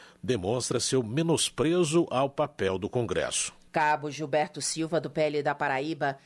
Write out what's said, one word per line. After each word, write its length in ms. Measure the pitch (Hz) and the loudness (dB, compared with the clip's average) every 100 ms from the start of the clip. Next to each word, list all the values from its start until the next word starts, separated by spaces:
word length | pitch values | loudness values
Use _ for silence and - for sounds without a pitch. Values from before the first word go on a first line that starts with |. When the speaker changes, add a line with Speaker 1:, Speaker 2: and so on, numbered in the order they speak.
| - - | -20 -8
Speaker 1:
demonstra 580 | 95 117 90 123 - 123 | -2 0 0 -2 0 -2
seu 220 | - 131 | 0 0
menosprezo 1040 | 107 131 165 147 - - 151 180 156 170 160 | 0 0 2 2 0 0 2 2 2 2 2
ao 220 | 123 139 | 2 0
papel 480 | - 147 - 95 95 | 0 -2 0 0 0
do 100 | 95 | -2
Congresso. 640 | 127 107 82 64 - - - - | -2 0 0 -2 -2 -4 -8 -4
Speaker 2:
Cabo 380 | 170 151 147 147 | 0 2 2 -2
Gilberto 500 | 135 151 151 151 147 | -8 -2 0 0 -4
Silva, 400 | - 160 160 165 | -6 -4 0 -2
do 100 | 147 | -2
P 100 | 160 | 0
L 200 | 151 147 | 0 0
da 120 | 143 | 0
Paraíba, 640 | 143 147 135 151 147 143 - | 0 0 0 -2 -2 -4 -4